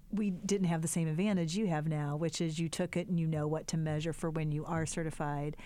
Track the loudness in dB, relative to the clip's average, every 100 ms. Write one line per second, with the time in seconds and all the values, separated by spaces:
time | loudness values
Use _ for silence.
0 | -6 -2 0 -2 0 2 2 2 0 0
1 | 0 2 2 2 2 0 2 2 2 0
2 | 0 0 0 0 -2 0 -2 0 -2 -2
3 | 0 2 2 2 0 0 0 -2 0 0
4 | -2 -2 -2 0 0 -2 -2 -2 0 -2
5 | -4 -2 -2 -2 -2 -6